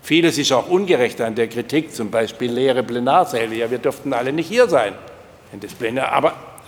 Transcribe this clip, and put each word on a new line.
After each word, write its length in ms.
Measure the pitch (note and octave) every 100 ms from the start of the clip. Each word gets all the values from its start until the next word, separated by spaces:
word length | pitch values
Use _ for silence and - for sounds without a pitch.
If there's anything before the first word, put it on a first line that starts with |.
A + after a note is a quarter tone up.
Vieles 340 | - D#3 E3 C#3
ist 140 | C3+
auch 180 | C3 -
ungerecht 520 | F3+ G3 D3+ A#2+ -
an 160 | A#2 A2+
der 100 | A2+
Kritik, 480 | A2+ A#2+ D3+ D#3
zum 160 | - G#2+
Beispiel 400 | A2+ A2 - B2
leere 320 | A#2+ C3+ B2+
Plenarsäle. 720 | A2 A#2+ B2+ D#3+ F3 B2 A2+
Ja, 160 | A2+ A#2
wir 80 | B2
dürften 340 | - A2 C#3+
alle 200 | B2 B2+
nicht 160 | D#3 D#3+
hier 200 | A#3 B3
sein. 260 | D3 G#2 F#2+ - - - - -
Wenn 80 | G#2
das 140 | G2
Plenär, 380 | - A#2+ B2 C3
aber, 200 | C#3+ D3+ - - -